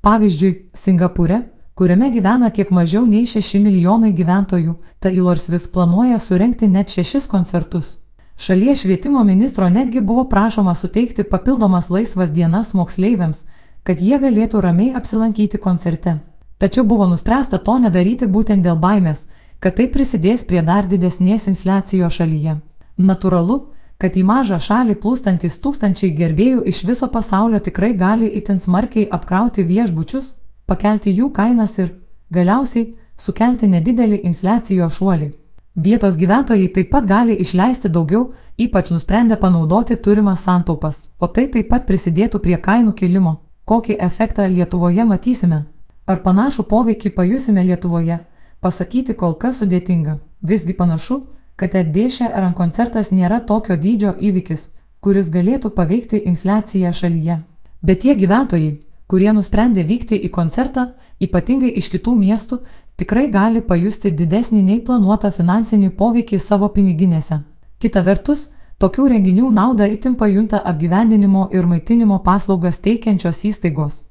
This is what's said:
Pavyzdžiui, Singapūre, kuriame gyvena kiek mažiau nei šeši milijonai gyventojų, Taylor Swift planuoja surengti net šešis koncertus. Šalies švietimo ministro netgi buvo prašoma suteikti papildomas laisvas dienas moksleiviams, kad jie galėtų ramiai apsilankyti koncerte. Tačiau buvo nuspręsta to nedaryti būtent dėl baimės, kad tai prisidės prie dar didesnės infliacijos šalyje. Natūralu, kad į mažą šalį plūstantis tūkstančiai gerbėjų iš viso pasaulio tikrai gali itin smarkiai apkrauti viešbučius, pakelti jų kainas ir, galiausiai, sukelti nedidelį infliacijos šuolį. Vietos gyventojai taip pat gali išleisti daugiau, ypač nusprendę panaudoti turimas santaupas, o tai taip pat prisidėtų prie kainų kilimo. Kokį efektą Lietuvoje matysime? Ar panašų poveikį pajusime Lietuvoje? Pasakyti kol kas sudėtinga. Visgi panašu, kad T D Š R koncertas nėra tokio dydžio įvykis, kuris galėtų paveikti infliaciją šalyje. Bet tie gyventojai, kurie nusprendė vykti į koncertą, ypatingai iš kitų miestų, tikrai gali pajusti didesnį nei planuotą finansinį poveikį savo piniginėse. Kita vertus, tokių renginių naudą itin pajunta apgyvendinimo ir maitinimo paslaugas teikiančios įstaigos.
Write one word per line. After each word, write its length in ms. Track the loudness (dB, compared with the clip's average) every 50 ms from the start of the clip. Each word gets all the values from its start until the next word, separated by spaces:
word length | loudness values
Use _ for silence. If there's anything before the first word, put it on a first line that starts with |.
Pavyzdžiui, 680 | 4 4 4 4 4 2 2 2 2 0 0 -2 -10 -20 -20
Singapūre, 680 | -4 0 2 2 4 2 0 0 0 0 0 0 -2 -2 -6 -16 -20 -20 -20 _
kuriame 360 | 0 2 4 4 4 2 2 0
gyvena 360 | 2 2 2 2 2 2 2 0
kiek 160 | -2 0 2
mažiau 320 | 2 2 2 2 2 2 2
nei 200 | 4 2 2 0
šeši 340 | 0 -2 -4 -4 0 0 2 2
milijonai 460 | 4 4 2 2 2 2 4 2 2
gyventojų, 600 | 2 2 0 2 2 0 0 0 -2 -2 0 -2 -4 -6 -12 -20 _ _
Taylor 380 | -2 0 0 2 2 2 0 0
Swift 340 | -2 -2 -4 -4 -4 -4
planuoja 460 | -2 0 2 2 4 2 2 2 2 0
surengti 500 | 0 0 0 2 2 2 0 2 2 2
net 220 | 2 2 0 -2 -4
šešis 320 | -4 -4 -2 -2 -4 -4
koncertus. 720 | -2 -2 -2 -2 0 -2 -4 -4 -2 -6 -6 -6 -6 -12 -18 -20 _ -20 -20 -20 -20 -18 -12
Šalies 420 | -2 0 2 2 4 2 2 0
švietimo 400 | 2 0 0 0 0 0 2 4 4
ministro 440 | 4 4 4 2 2 0 0 2 2
netgi 320 | 4 2 2 0 -2 -2
buvo 240 | 0 2 0 0 0
prašoma 500 | 2 2 2 2 2 0 0 0 0 0
suteikti 500 | -2 -6 -4 -2 -2 -2 -2 -2 -6 -4
papildomas 680 | -2 -2 -2 0 0 0 2 2 2 2 0 0 -2
laisvas 420 | -2 -2 -2 -2 -2 -2 -2 0
dienas 400 | 0 0 0 2 0 0 -2 -2 -2
moksleiviams, 720 | -2 -2 -2 -2 -2 0 0 0 0 0 -4 -4 -6 -12 -20 -20 -20 -20 -20 -20 -10 -4
kad 160 | -4 -2 0
jie 180 | 2 2 2 2
galėtų 440 | 2 2 2 2 0 0 0 0 2
ramiai 300 | 2 2 2 2 0 -2
apsilankyti 640 | -4 -8 -4 -2 0 0 0 0 0 -2 -2 -2 -4
koncerte. 560 | -2 -2 -2 0 -2 -4 -4 -2 -2 -4 -4 -4 -6 -14 -20 -20 -20 -20 -4 _
Tačiau 260 | -2 0 2 2 2
buvo 220 | 2 2 2 2
nuspręsta 520 | 2 0 0 0 0 0 0 0 -2 -4 -2
to 200 | 0 0 2 2
nedaryti 480 | 2 2 2 2 2 0 0 0 -2
būtent 380 | 0 0 0 2 2 2 2 2
dėl 160 | 2 2 2
baimės, 460 | 2 2 2 2 2 0 0 -4 -8 -20 -20 -20 -20 -20 -20 -4
kad 160 | -2 -2 2
tai 100 | 2 0 2
prisidės 500 | 2 0 0 0 0 0 2 2 0 0 -2 -2
prie 140 | 0 0 2
dar 240 | 2 2 2 2 0
didesnės 580 | 0 0 0 0 0 0 0 2 2 0 0 -2
infliacijos 640 | -4 -2 -2 0 0 0 -2 -2 -2 0 0 0 0
šalyje. 400 | -2 -2 0 0 -2 -2 -4 -4 -6 -8 -14 -20 -20 -20 -12 -2
Natūralu, 640 | 2 2 2 2 2 0 0 2 2 2 0 0 -2 -4 -10 -18 -18 -18 -20 -8 _
kad 160 | -4 -2 0
į 60 | 2 2
mažą 320 | 2 2 2 2 0 -2
šalį 380 | -4 -2 0 0 2 2 0 -2 -2
plūstantis 560 | -2 -2 -2 -2 0 -2 -2 0 -2 -6 -6 -4
tūkstančiai 540 | -6 -6 -4 -2 -2 -2 0 0 -2 -2 0
gerbėjų 460 | 0 0 0 2 2 2 2 2 0 -2
iš 160 | -2 -4 -4 -2 -4
viso 220 | -2 -2 -2 -4
pasaulio 480 | -2 -4 -2 0 0 0 2 2 0 0
tikrai 300 | -2 -4 -4 -2 -2 0
gali 380 | 0 0 0 0 2 0 0 -2 -2 -6
itin 200 | -4 -2 -4 -2
smarkiai 440 | 0 0 0 0 0 0 0 -2 0 0
apkrauti 540 | -2 -6 -4 -2 -2 0 0 0 0 -2 0 0
viešbučius, 640 | 0 0 0 0 -2 -4 -6 -6 -6 -8 -8 -10 -16 -18 -20 -20 -20 -14 _
pakelti 480 | -4 -4 0 0 0 0 0 0 0
jų 160 | 0 0 0 -2 0
kainas 400 | 0 0 2 2 2 0 0 -2
ir, 160 | -4 -4 -4 -6 -14 -20 -20 -20 -20 -16 -4
galiausiai, 640 | 0 0 2 2 2 0 0 -2 -2 -4 -4 -4 -8 -20 -20 _ -20 -10
sukelti 500 | -8 -8 -2 0 0 0 2 2 2 2
nedidelį 540 | 2 2 2 2 2 2 2 2 0 0 0 -4
infliacijos 640 | -4 -2 0 0 0 0 0 0 0 0 0 0 -2
šuolį. 320 | -2 0 0 0 0 -2 -6 -10 -14 _ _ -20 -20 _ -10 _
Vietos 400 | -2 2 2 2 4 2 0 2
gyventojai 540 | 2 2 2 2 2 2 2 2 2 2 2 0
taip 140 | -2 0 2
pat 140 | 0 0 2
gali 300 | 2 2 2 2 2 2 0 -2
išleisti 440 | -2 0 0 2 2 0 -2 -2 -2
daugiau, 440 | 0 0 0 0 0 0 0 -2 -8 -16 -20 -16 -4
ypač 340 | -4 -4 0 0 -2 -2 0
nusprendę 460 | -4 -4 -2 0 0 2 2 2 2
panaudoti 600 | 2 2 2 2 2 2 2 0 0 0 0 -4
turimas 440 | 0 2 2 4 4 4 2 0 0 0
santaupas, 600 | 0 0 0 0 -2 -4 -4 -4 -6 -6 -8 -16 -20 -8 -6
o 80 | -6 -2
tai 180 | 0 0 -2 0
taip 160 | 0 -2 0 2
pat 160 | 0 0 2
prisidėtų 540 | 0 -2 0 0 0 0 0 0 0 -2 -2
prie 160 | 0 0 -2
kainų 400 | 0 0 0 2 2 2 2 0
kilimo. 400 | 0 0 0 2 2 2 0 0 -4 -10 -20 -20 _ -4
Kokį 360 | 0 0 0 0 -2 -4 -2
efektą 480 | -2 -4 -2 -2 -4 -2 0 -2 0 0
Lietuvoje 560 | 2 0 0 0 -2 -2 0 0 2 2 2
matysime? 640 | 2 0 0 0 -2 -2 0 0 0 0 0 -4 -8 -14 -20 -20 -20 -20 -14 -4
Ar 160 | -4 -4 -2 0
panašų 400 | 2 2 2 2 0 -2 -4 -2
poveikį 480 | 0 0 0 2 0 -2 -2 -4 -6 -2
pajusime 480 | 0 0 0 0 -2 0 0 0 2 2 0
Lietuvoje? 500 | 0 -2 -2 -4 -2 -2 -2 -2 -4 -6 -8 -16 -20 _ -20 -20 -18 -4
Pasakyti 540 | -4 -4 -4 -4 -8 -4 -4 -4 -4 -4 -6
kol 220 | -2 -2 -4 -2 -2
kas 200 | -4 -4 -4 -2
sudėtinga. 580 | -2 0 0 0 0 0 -2 0 0 -2 -4 -8 -10 -18 -16 -10
Visgi 320 | -2 -2 -2 0 -2 -4 -2
panašu, 440 | 0 0 0 0 -2 -4 -6 -6 -6 -6 -14 -20 -20 -20 -20 -8 -6
kad 140 | -6 -2 0
T 80 | -2 -2
D 240 | 0 0 0 0 -2
Š 220 | -2 -4 -4 -4
R 140 | -2 -2 -2 -2 0
koncertas 540 | 0 -2 -2 0 -2 -4 -2 -2 -4 -2 0
nėra 300 | 0 2 2 2 0 -2 -2
tokio 320 | -2 -2 -2 0 -2 -4
dydžio 380 | -2 0 0 0 0 0 -2 -2
įvykis, 540 | -2 -2 0 0 -2 -2 -4 -8 -10 -10 -16 -20 -20 _ _ -20 -4 0
kuris 240 | 2 2 2 0 0
galėtų 420 | 0 0 0 0 0 -2 -4 -4 -2
paveikti 460 | 0 0 0 0 -2 -2 -2 -4 -2 0 -2
infliaciją 600 | -2 -2 0 0 0 0 -2 -2 -2 -2 -2 -2
šalyje. 500 | -2 -2 -2 -2 -2 -2 -2 -2 -4 -4 -6 _ -20 -20 -20 -20 -18 -4
Bet 180 | 0 0 0 2
tie 140 | 2 0 2
gyventojai, 600 | 2 2 2 2 2 2 0 0 0 0 -2 -4 -8 -14 -20 -20 -20 -6
kurie 260 | _ 0 2 2 4 2
nusprendė 480 | 2 0 0 0 2 2 2 2 0 0
vykti 320 | 0 -2 -4 -2 -2 -4
į 140 | -2 -2 -4
koncertą, 640 | -4 -2 -4 -2 -2 -2 -4 -2 -2 -4 -4 -4 -8 -20 -20 _ -8 -6
ypatingai 540 | -4 -2 -2 -2 0 0 0 0 0 0 -2
iš 140 | -4 -6 -4
kitų 220 | -6 -4 -2 0 2
miestų, 440 | 2 2 2 0 -2 -4 -8 -10 -10 -10 -16 -20 -20 _ -18 -10
tikrai 300 | -8 -4 0 0 0 0 2
gali 320 | 2 2 2 2 2 0
pajusti 500 | 0 0 0 2 0 -2 -4 -2 -2 -2
didesnį 520 | 0 0 0 0 0 0 0 2 2 2
nei 180 | 4 4 2 0
planuotą 520 | 0 0 0 2 2 2 2 2 0 -2 0
finansinį 560 | 0 0 2 2 0 0 2 2 2 2 2 2 0
poveikį 400 | 0 2 2 0 0 0 -4 -4
savo 280 | 0 0 0 2 2 0
piniginėse. 720 | 2 2 2 2 2 2 2 2 2 0 -2 -4 -6 -6 -6 -10 -20 -20 -20 -20 -12 -4
Kita 220 | -4 0 0 2 2 2
vertus, 400 | 2 0 0 -2 -2 -2 -4 -14 -20 -20 -20 -20 -4 0
tokių 280 | 0 0 2 2 2 2
renginių 400 | 4 4 4 4 4 2 2 2
naudą 320 | 2 2 2 2 2 2 2 0
itin 240 | 0 -2 -2 -4 -2
pajunta 440 | 0 0 2 2 2 0 0 -2 -2 -2
apgyvendinimo 840 | -2 -2 -2 0 0 2 2 4 4 4 4 4 4 4 2 0 0
ir 160 | 0 0 0 2
maitinimo 540 | 0 -2 0 0 2 2 4 2 2 2 2
paslaugas 560 | 0 0 0 0 0 -2 0 0 -2 -4 -2
teikiančios 640 | -2 -2 -2 0 0 -2 -2 0 0 -4 -4 -2 -4
įstaigos. 600 | -6 -6 -2 -4 -4 -2 -2 -4 -4 -6 -10 -16 -20